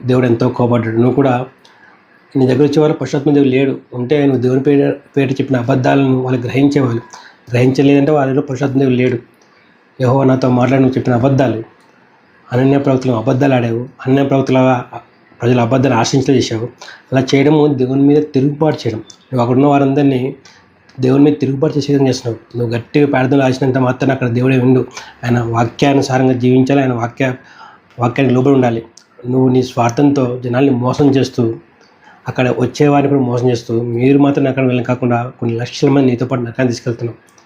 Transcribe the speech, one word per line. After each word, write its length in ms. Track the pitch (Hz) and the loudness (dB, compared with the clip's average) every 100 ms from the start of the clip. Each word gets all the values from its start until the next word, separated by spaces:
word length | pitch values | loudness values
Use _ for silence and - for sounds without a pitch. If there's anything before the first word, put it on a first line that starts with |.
| 127 | -2
దేవుడు 200 | 127 123 | 0 2
ఎంతో 240 | 113 127 | 0 0
కోపడ్డాడు. 460 | 127 120 117 110 113 | 0 0 0 -2 0
నువ్వు 180 | 123 | 0
కూడా 320 | 135 139 123 - - - _ - _ _ _ _ 139 | 2 0 0 -6 -16 -20 _ -20 _ _ _ _ -2
నీ 120 | 127 | 0
దగ్గర 160 | 127 | 2
వచ్చే 180 | 147 156 | 2 2
వాళ్ళు 160 | 147 123 | 0 0
పరిశుద్ధాత్మ 340 | - 147 147 | -4 -2 2
దేవుడు 180 | 143 135 | 2 2
లేడు, 300 | 131 135 127 - | 2 0 -4 -10
ఉంటే 320 | 123 123 147 139 | -8 -2 0 0
నువ్వు 160 | 127 | 0
దేవుని 220 | 127 131 | 0 0
పేర, 280 | 139 143 143 | 2 2 2
పేరు 400 | 139 - 143 131 | -2 -6 -4 -2
చెప్పిన 260 | 131 135 127 | -2 -2 -2
అబద్ధాలను 600 | 117 135 139 139 135 127 | 0 0 0 2 2 0
వాళ్ళు 240 | 127 127 | -2 -4
గ్రహించేవాళ్ళు, 600 | 117 135 143 143 123 117 - - - _ - | -4 0 0 2 -2 -4 -10 -20 -20 _ -6
గ్రహించలేదంటే 600 | 117 127 131 139 143 139 | 0 2 2 4 4 2
వాళ్ళలో 300 | 151 135 135 | 0 0 -2
పరిశుద్ధాత్మ 380 | 139 120 135 131 | -4 -4 -2 0
దేవుడు 160 | 135 123 | 0 0
లేడు. 200 | 123 117 - _ _ _ _ _ _ - | 0 -2 -8 _ _ _ _ _ _ -4
"యెహోవా 220 | 123 135 | 0 2
నాతో 260 | 131 127 127 | 2 2 0
మాట్లాడి" 340 | 123 123 135 | 0 2 2
నువ్వు 140 | 131 131 | 2 0
చెప్పిన 160 | 127 | -2
అబద్ధాలు, 500 | 120 135 135 127 110 113 _ _ _ _ _ _ _ - | 0 2 2 0 -4 -10 _ _ _ _ _ _ _ -6
అనన్య 260 | 120 135 139 | 0 2 2
ప్రవక్తలు 340 | 139 127 127 | 0 -2 0
అబద్ధాలు 420 | 113 113 127 139 | -2 -2 0 0
ఆడావు, 360 | 127 117 117 131 - 131 | 0 0 -4 -8 -10 -2
అనన్య 160 | 135 | 0
ప్రవక్తలాగా 800 | 139 139 135 131 131 123 - - - _ _ - | 2 0 0 2 2 0 -4 -16 -20 _ _ -4
ప్రజల 200 | 120 123 | 0 0
అబద్ధాన్ని 380 | 113 135 135 117 | 2 0 0 0
ఆశ్రయించేలా 380 | 117 139 143 131 | 0 0 2 0
చేశావు. 320 | - 113 117 - - - - | 0 -6 -8 -14 -20 -20 -4
అలా 120 | 135 135 139 | -2 0 2
చేయడము 320 | 143 151 147 | 4 4 2
దేవుని 340 | 127 127 139 | 0 -2 2
మీద 220 | 143 147 147 | 2 2 0
తిరుగుబాటు 420 | 131 143 147 156 - | 0 -2 0 -2 -2
చేయడం. 220 | 117 110 | -6 -8
నువ్వు 440 | - - - 127 | -10 -20 -8 -4
అక్కడ 140 | 120 127 | 0 2
ఉన్న 100 | 143 | 2
వారందరినీ 720 | 143 139 139 139 131 131 139 - - _ _ _ - | 2 2 2 0 0 -4 -10 -18 -20 _ _ _ -4
దేవుని 240 | 127 139 | 0 4
మీద 100 | 147 | 4
తిరుగుబాటు 440 | 147 135 135 156 147 | 2 -2 -2 -2 -2
చేసే 160 | 139 | -2
విధంగా 160 | 139 135 | 0 0
చేస్తున్నావు. 480 | 123 120 107 - 117 | -2 -6 -10 -10 -8
నువ్వు 180 | 120 117 | -6 -6
గట్టిగా 320 | - 147 143 | -2 0 2
ప్రార్థనలు 360 | 131 127 143 | 2 0 2
ఆచినంత 340 | 131 127 135 127 | 0 0 0 0
మాత్రాన 340 | 127 127 135 | 0 -2 -2
అక్కడ 160 | 131 123 | -2 -2
దేవుడే 320 | 120 131 131 | -2 0 2
ఉండు. 280 | 127 127 123 - - - | 2 2 0 -10 -20 -8
ఆయన 160 | 123 120 | -2 -2
వాక్యానుసారంగా 960 | 113 117 120 - 143 139 135 131 131 | -2 -2 -2 0 0 2 0 0 0
జీవించాలి, 480 | 120 127 127 131 139 | 0 2 2 2 0
ఆయన 120 | 131 | 0
వాక్య, 420 | 120 117 - 131 127 - - - - _ - | -4 -6 -4 -4 -6 -12 -20 -20 -20 _ -6
వాక్యానికి 360 | 120 127 131 123 | -4 0 0 2
లోబడి 140 | 135 | 2
ఉండాలి. 360 | 135 123 113 113 _ _ - 123 | 2 2 -2 -8 _ _ -14 -4
నువ్వు 200 | 131 131 | 0 2
నీ 140 | 127 | 2
స్వార్థంతో 760 | 123 - 117 131 143 139 123 123 | 0 -2 -2 2 2 2 -2 -4
జనాల్ని 320 | 123 120 139 | -4 0 0
మోసం 380 | 120 123 123 143 | 0 -2 0 2
చేస్తూ, 500 | 131 123 - 113 113 - _ _ _ - - - | 2 0 -2 -2 -4 -14 _ _ _ -20 -18 -10
అక్కడ 220 | 127 123 117 | -4 -2 -2
వచ్చేవారిని 500 | 123 - 147 143 139 | -2 0 2 2 2
కూడా 120 | 143 | 0
మోసం 280 | 123 120 127 | 0 0 0
చేస్తూ, 320 | 120 - 117 | -2 -2 -4
మీరు 380 | 120 117 131 139 | -4 0 2 4
మాత్రం 240 | 139 143 | 2 0
నరకానికి 260 | 135 131 131 | -2 0 -2
వెళ్ళం 140 | 123 | -2
కాకుండా 500 | 120 123 123 120 123 - | -2 -2 -2 -2 -4 -6
కొన్ని 180 | 117 117 | -6 -4
లక్షల 320 | 120 - 143 | -8 -2 0
మంది 180 | 139 131 | 2 2
నీతో 180 | 120 135 | 0 -2
పాటు 160 | 131 | -4
నరకాన్ని 320 | 117 113 123 | -4 -2 -2
తీసుకెళ్తున్నావు. 440 | 117 123 113 117 - _ _ | -2 -6 -6 -8 -10 _ _